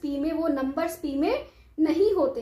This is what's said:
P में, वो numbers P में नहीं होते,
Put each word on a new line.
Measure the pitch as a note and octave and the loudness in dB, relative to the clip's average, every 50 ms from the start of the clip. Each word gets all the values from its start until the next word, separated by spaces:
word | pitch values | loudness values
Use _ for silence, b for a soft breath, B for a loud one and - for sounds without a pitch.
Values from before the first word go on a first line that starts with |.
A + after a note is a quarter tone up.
P | - C#4+ C#4 C#4 | -6 -4 -2 -2
में, | D4 D#4+ | -2 -2
वो | D#4 D#4 E4 | -2 0 0
numbers | D#4 C#4 C4+ C4+ C4+ C#4 D#4 E4 E4+ - - | 0 0 0 0 -2 -2 -2 -4 -4 -4 -6
P | - C#4+ C4+ | -6 -4 -2
में | C#4 D#4+ G4+ C5 D5 - B B B B B B D4+ | 0 0 0 0 -2 -4 B B B B B B 0
नहीं | D#4+ D#4+ D#4+ E4+ G4+ A4 G4 | 2 2 4 4 4 4 4
होते, | F4+ C#4 - - A#3 | 2 0 0 0 -4